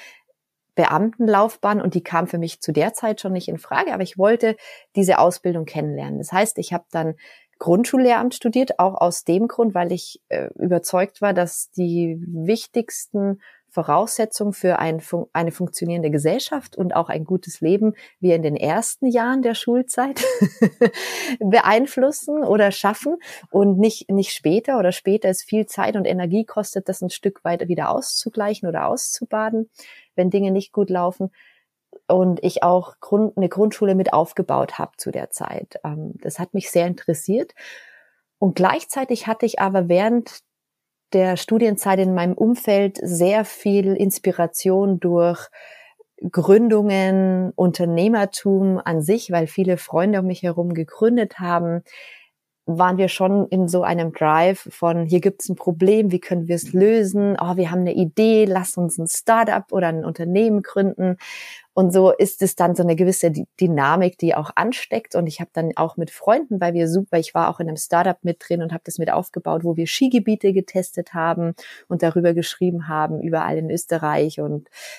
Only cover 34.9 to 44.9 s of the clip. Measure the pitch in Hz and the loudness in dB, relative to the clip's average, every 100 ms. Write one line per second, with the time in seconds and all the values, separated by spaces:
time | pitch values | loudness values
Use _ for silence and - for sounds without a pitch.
34.9 | - - - - - - - - - 156 | -10 -8 -8 -8 -10 -10 -10 -12 -12 -10
35.9 | 151 156 - - - 180 196 - 175 175 | -10 -10 -10 -10 -8 -6 -6 -2 0 0
36.9 | 175 - 156 - 220 349 - - - - | -2 -4 -2 -2 -2 -2 -10 -20 -20 -20
37.9 | - _ _ _ - 190 - 185 285 - | -20 _ _ _ -2 0 4 2 0 -4
38.9 | 269 262 233 220 226 226 - 196 190 175 | -6 -4 -4 -4 -2 -2 0 0 2 2
39.9 | 175 220 240 226 - _ _ _ _ _ | 2 2 0 -2 -12 _ _ _ _ _
40.9 | _ _ 196 185 180 - 226 226 202 202 | _ _ 2 2 0 0 2 2 0 0
41.9 | 190 190 180 175 180 220 240 - 202 202 | 2 2 2 0 2 2 2 2 2 2
42.9 | - - 170 180 214 208 - 208 202 190 | -2 -4 2 4 2 0 -4 0 2 2
43.9 | 190 196 - 190 175 165 - 190 190 196 | 2 0 0 -2 0 -2 0 0 2 2